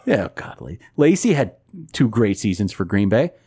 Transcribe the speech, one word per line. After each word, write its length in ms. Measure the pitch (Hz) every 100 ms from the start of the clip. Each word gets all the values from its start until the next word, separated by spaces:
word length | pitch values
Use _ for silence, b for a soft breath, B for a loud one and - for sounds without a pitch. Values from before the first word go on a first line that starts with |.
| 262
Yeah, 240 | 123 -
God, 280 | - - -
La-, 160 | 64 87 b -
Lacy 380 | 151 175 233
had 220 | 147 113 - _ 180 160
two 160 | - 120
great 320 | 107 107 98
seasons 320 | 104 90 98
for 140 | - 87
Green 240 | 101 98
Bay. 220 | 110 175 b